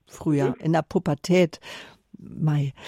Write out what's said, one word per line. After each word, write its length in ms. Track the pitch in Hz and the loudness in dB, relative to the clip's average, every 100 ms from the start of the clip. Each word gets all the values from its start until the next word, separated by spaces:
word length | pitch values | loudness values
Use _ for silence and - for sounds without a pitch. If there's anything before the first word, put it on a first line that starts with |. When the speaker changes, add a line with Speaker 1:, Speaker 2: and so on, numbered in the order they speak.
| _ | _
Speaker 1:
früher 420 | - - 143 139 | -8 -2 2 2
Speaker 2:
Mhm. 40 | - | 0
Speaker 1:
in 120 | 156 | 0
der 100 | 160 | 0
Pubertät. 800 | - 190 175 147 - 175 175 - - - - - _ - | 0 -2 0 -2 2 4 4 0 -16 -18 -18 -20 _ -20
Mei. 540 | - - 156 147 139 - | -14 -2 0 0 -2 -6